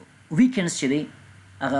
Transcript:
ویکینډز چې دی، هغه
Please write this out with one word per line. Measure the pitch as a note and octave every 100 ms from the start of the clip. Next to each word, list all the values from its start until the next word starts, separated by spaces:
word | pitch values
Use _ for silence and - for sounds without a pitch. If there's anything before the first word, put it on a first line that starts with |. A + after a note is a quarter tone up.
| - - - D#3
ویکینډز | B3+ G#3+ E3+ -
چې | C3+ D3
دی، | - - - - - -
هغه | C3+